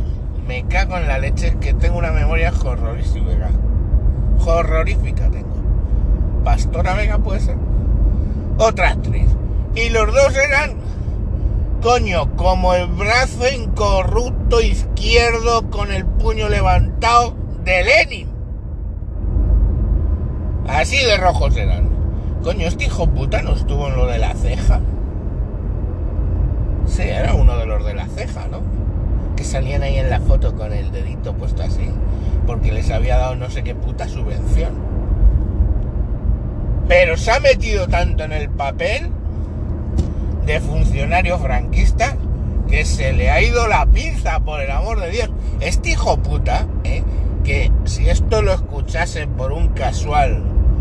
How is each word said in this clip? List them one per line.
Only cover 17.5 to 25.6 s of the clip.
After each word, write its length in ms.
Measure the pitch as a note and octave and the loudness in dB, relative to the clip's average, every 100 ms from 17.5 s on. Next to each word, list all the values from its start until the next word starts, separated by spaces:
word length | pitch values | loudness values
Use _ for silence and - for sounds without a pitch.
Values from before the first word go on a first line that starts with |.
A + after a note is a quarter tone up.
| - | -6
de 200 | F3+ F#3 | 0 0
Lenin. 440 | F#3 D#5 - - - - - - - - - - - - - - - - - - - - - - - - - - - | 4 2 2 -4 -10 -8 -8 -8 -8 -8 -8 -8 -8 -6 -2 0 4 4 4 2 2 2 0 0 -2 -4 -4 -4 0
Así 300 | D3 - C4+ | 0 2 2
de 200 | B3 G3 | 2 2
rojos 380 | F#3 - - - | 2 2 2 2
eran. 320 | - - - - - - - - | 2 2 2 0 -2 -4 -6 -4
Coño, 240 | D#3+ E3+ D#3+ | -4 -2 -2
este 200 | - F#3+ | -2 -2
hijo 200 | - E3 | 0 0
puta 360 | C#3 - - | 0 0 0
no 100 | - | 0
estuvo 340 | D3+ - D3 C#3 | 0 0 0 0
en 100 | C3 | 0
lo 100 | B2 | 2
de 120 | A#2 | 2
la 160 | A2+ | 0
ceja. 460 | - - - - - - - - - - - - - | 0 0 2 4 4 2 -2 -4 -6 -6 -4 -4 -6